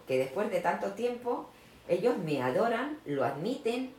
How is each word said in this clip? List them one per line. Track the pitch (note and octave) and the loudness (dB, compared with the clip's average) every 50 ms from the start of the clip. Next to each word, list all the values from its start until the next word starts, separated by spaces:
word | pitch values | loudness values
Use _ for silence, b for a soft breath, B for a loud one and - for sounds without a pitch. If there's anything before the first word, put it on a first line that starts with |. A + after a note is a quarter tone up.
| - - | -4 0
Que | C3 C3 | 2 2
después | C3 - - F#3+ G#3+ A3 | 2 2 0 -2 -2 0
de | G3 E3+ | 0 0
tanto | - F3 F#3+ G3+ G3+ G3 | 2 2 0 0 -2 -4
tiempo, | G3 - A#3 A#3+ B3 A3+ A#3 A#3+ B3+ D4 D4+ - B B B B B B B B | -4 -2 -2 -2 -2 -2 -2 -4 -4 -4 -4 -10 B B B B B B B B
ellos | E3+ F3+ F3+ A#3+ A#3+ A3 | 0 2 4 2 2 2
me | F3 D#3 D3 C3 | 0 0 0 0
adoran, | B2 B2+ C3 F#3 A3 A#3 A#3 A3+ C4 D4 D4+ - - | 2 2 2 2 2 2 2 0 0 -2 -6 -6 -6
lo | - C#3+ C#3 B2+ | -4 0 0 0
admiten, | A#2 - C#3+ D#3+ A3 B3+ B3 - A3+ A#3 B3+ C4 B3+ - | 0 0 -2 -2 -4 -2 -2 -2 -2 -2 -2 -4 -6 -6